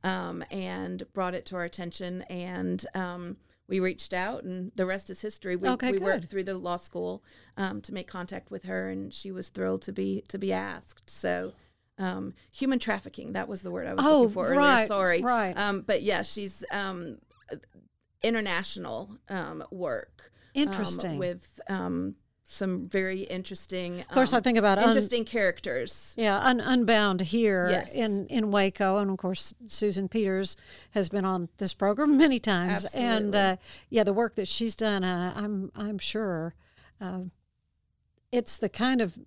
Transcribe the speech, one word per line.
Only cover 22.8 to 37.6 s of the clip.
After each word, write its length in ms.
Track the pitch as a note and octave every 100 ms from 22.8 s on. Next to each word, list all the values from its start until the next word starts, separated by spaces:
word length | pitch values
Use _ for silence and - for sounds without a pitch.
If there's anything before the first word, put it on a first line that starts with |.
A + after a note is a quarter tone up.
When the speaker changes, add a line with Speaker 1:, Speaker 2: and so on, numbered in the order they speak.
Speaker 1:
very 380 | F3+ G3 F#3+ F#3+
interesting, 800 | - F#3 F#3 F#3+ - F#3 F3 F3
Speaker 2:
Of 60 | -
course, 240 | - B3+
I 40 | B3
Speaker 1:
um, 60 |
Speaker 2:
think 140 | A3 A3+
about 200 | G#3 G3
un- 120 | A3+
Speaker 1:
interesting 340 | A3 G#3 A#3+
characters. 920 | A3+ A#3 G3 - G3 B2+ C3 - - -
Speaker 2:
Yeah, 200 | A3 G3
un-, 220 | C4 B3
Unbound 600 | G#3 B3+ A3+ A3+ G#3 F#3
here 480 | F3 G#3+ A3 F#3+ F3+
Speaker 1:
Yes. 220 | F3+ -
Speaker 2:
in, 340 | - A3+ G3+ -
in 240 | C4 G#3+
Waco, 460 | G3+ G3 - G3 G3
and 120 | G3+
of 60 | F#3+
course 340 | G3 F#3 - - A3+
Susan 420 | - G#3 F3+ G3
Peters 480 | A3+ G3+ F#3+ F#3+ - - - -
has 180 | - F3+
been 160 | G3+
on 240 | F#3+ F#3 E3+ _
this 140 | F#3+
program 440 | - G3 G#3 D4 C#4
many 240 | D#4 B3+
times, 420 | - F#3 F3+ F3+ F#3+
and, 400 | C4+ A#3+ A3 G#3
Speaker 1:
Absolutely. 60 | G3+
Speaker 2:
uh, 160 | G3 F#3 - - _
yeah, 140 | A3+
the 80 | G3+
work 240 | G3 A#3 -
that 140 | F#3+
she's 260 | - A3+ -
done, 260 | A3 G3+ F#3
uh, 260 | F3+ F3+
I'm, 380 | - G#3 G3+ F#3+ -
I'm 200 | G#3 G#3
sure, 560 | - G#3+ G#3+ E3+ E3 - _ _ - _
uh, 220 | F#3+ F#3 F#3 _ _ _